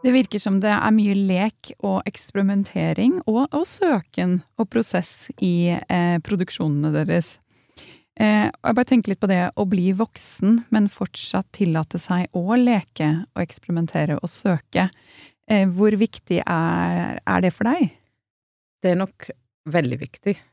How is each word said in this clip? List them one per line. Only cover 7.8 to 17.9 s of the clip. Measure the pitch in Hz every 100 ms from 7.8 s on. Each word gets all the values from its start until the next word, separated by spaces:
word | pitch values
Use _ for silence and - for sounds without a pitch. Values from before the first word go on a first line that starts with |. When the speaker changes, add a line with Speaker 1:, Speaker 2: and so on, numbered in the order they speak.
| - - _
Speaker 1:
Eh, | - 214 214 208
og | - -
jeg | 226
bare | 247
tenker | 247 202
litt | 190
på | 202
det | 185 180
å | - 196
bli | 185 180
voksen, | 190 226 - - - 190 233 233
men | 220 202
fortsatt | - 185 - - 190 -
tillate | - 185 160 156 175
seg | - 180 180
å | 185 180
leke | 240 247 214 - - 151 160
og | - -
eksperimentere | 170 - - 170 165 160 151 147
og | 185
søke. | - 202 170 _ 175 185 _ _ - - _
Eh, | - 214 190
hvor | 180 214 208
viktig | 226 - _ 180
er, | - 165 165 175 175 175 - -
er | - 185
det | 185
for | - 220
deg? | 339 214